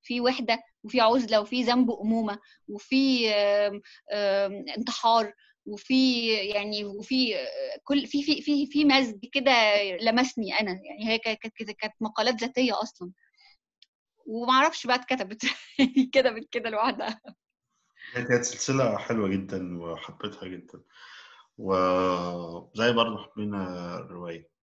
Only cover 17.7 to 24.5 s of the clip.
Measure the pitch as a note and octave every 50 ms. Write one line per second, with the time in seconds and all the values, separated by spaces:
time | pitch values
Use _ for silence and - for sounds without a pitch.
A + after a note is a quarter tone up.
17.7 | _ _ _ _ _ _ - - - B2 A#2+ A#2+ B2 A#2+ A#2+ - - - - -
18.7 | C3+ C3+ C3 A#2 G#2 G2 - - A#2+ A2+ G#2 F#2+ G2 F#2+ F#2+ - G2 F#2 F2+ F2
19.7 | F2 E2+ E2+ E2+ E2 D#2+ - - - - - G#2 G2+ - G2 F#2 F#2 F2+ F2+ -
20.7 | - - _ _ _ - - - - - - - - - _ _ _ - G#2+ F#2+
21.7 | F#2+ F#2 F#2 F#2 F2+ F#2 F#2 F#2 F2+ F2 F2 F2+ F2 F2 E2+ E2 E2+ E2+ E2+ _
22.7 | _ G#2+ A2+ A#2+ A#2 A#2 A#2 A#2 G#2+ G2+ - - _ G#2+ G#2+ G#2 G#2 G2+ F#2+ F2+
23.7 | F2+ F2+ F2 F2 F2 F2 E2+ F#2 F#2+ F2 F2 E2+ E2+ E2+ D#2+ _